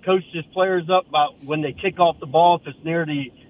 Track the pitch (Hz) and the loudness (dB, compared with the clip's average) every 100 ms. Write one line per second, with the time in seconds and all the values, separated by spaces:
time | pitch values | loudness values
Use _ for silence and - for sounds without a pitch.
0 | 185 190 - 170 151 185 190 185 160 185 | 0 -2 -2 -12 -8 -2 0 0 0 0
1 | 143 151 147 - 139 156 147 - 190 180 | 0 0 0 -4 -6 -4 -4 -6 -6 2
2 | 170 160 156 156 175 170 147 - 160 170 | 0 0 -2 4 4 4 -4 -12 -6 -4
3 | 156 143 127 - | -4 -6 -8 -14